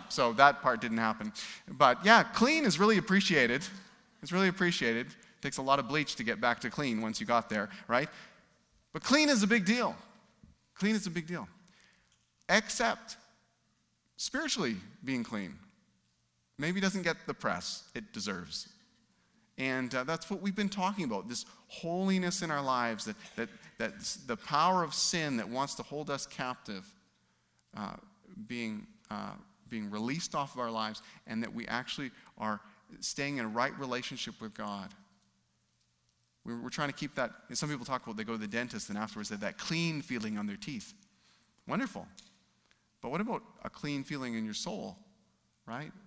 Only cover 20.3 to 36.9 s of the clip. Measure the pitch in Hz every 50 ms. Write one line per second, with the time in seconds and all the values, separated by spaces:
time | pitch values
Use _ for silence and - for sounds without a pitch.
20.3 | 202 156 190 202 190 214 202 196 202 202 180 196 202 202 160 117 107 95 90 117
21.3 | 120 - - - - - - - - - 165 165 175 185 190 190 190 185 185 175
22.3 | 175 - 175 160 147 143 139 131 127 123 120 117 110 101 - 107 101 - - -
23.3 | - 117 117 - - - - - - - 113 107 - 101 - - - - 135 127
24.3 | 113 - - - 147 147 165 185 185 180 165 143 - - - - 185 170 156 143
25.3 | 127 113 98 104 120 131 143 135 - - - - 143 151 147 139 139 131 - -
26.3 | - - 131 127 123 - - 113 101 92 95 - - _ _ _ _ _ _ _
27.3 | _ _ _ _ _ _ _ _ - 107 101 95 - - - - _ _ - -
28.3 | - - 107 110 123 120 117 110 107 104 - - - _ - - 107 101 101 98
29.3 | 98 101 - - _ _ _ - 120 110 104 101 107 107 113 127 147 170 - -
30.3 | - 147 139 131 - 127 120 117 113 110 110 107 107 - - - - - _ -
31.3 | 110 113 117 - - 117 113 - 113 123 131 - - 151 139 123 - - - -
32.3 | - - 110 107 104 101 - - - _ _ - - - - - - 143 139 143
33.3 | 143 131 113 107 107 117 127 - - 127 139 127 123 123 123 - 135 - - 120
34.3 | - - 113 107 - - 107 104 101 98 95 98 - - _ _ _ _ _ _
35.3 | _ _ _ _ _ _ _ _ _ _ _ _ _ _ _ _ _ _ _ _
36.3 | _ _ - 117 117 117 120 123 - 160 147 143